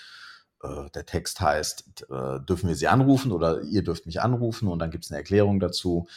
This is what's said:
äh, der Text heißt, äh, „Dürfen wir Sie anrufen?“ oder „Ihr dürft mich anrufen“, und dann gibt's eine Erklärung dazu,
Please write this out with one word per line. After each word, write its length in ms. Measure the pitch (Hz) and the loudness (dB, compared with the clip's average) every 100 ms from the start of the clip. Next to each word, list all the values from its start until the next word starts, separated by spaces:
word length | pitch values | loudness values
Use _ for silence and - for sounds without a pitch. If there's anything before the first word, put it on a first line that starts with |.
| - - - - _ _ | -20 -20 -20 -20 _ _
äh, 300 | 67 71 71 | -10 -10 -10
der 140 | 73 73 | -12 -6
Text 340 | 85 - - | -6 -6 -2
heißt, 640 | 80 76 76 - - - - | 0 2 -2 -8 -16 -20 -10
äh, 280 | 67 65 67 | -6 -4 -6
„Dürfen 260 | 69 87 90 | -2 0 0
wir 80 | 78 | 0
Sie 120 | 80 | 4
anrufen?“ 440 | 117 135 135 135 | 6 6 4 2
oder 300 | 87 82 82 | 2 2 0
„Ihr 200 | 73 98 | 0 -2
dürft 220 | 87 82 82 | 0 -4 -6
mich 160 | 80 | -2
anrufen“, 460 | 117 123 120 113 101 | 0 0 -2 -2 -2
und 100 | 85 | -2
dann 140 | 82 | -4
gibt's 180 | 82 - | -6 -8
eine 80 | 73 | -10
Erklärung 420 | 73 101 101 98 | 2 4 4 4
dazu, 480 | 90 - 90 85 87 | 0 -2 0 0 -2